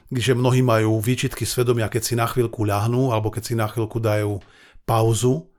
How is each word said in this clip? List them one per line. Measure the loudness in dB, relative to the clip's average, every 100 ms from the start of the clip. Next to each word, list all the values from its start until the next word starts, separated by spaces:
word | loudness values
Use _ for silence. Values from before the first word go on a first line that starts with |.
| _
že | -4 0
mnohí | 2 4 4
majú | 4 4 4 2
výčitky | 0 -2 -2 -4
svedomia, | -6 -2 0 0 0
keď | -4
si | -2 -2
na |
chvíľku | -2 0 -2 -2
ľahnú | -2 0 0 0 0
alebo | 0 -2
keď | -6
si | -6
na | -4 -4
chvíľku | -2 -4 -2
dajú | 0 0 -2 -4 -10 -20 -20 -16
pauzu. | -2 0 2 2 2 0 -4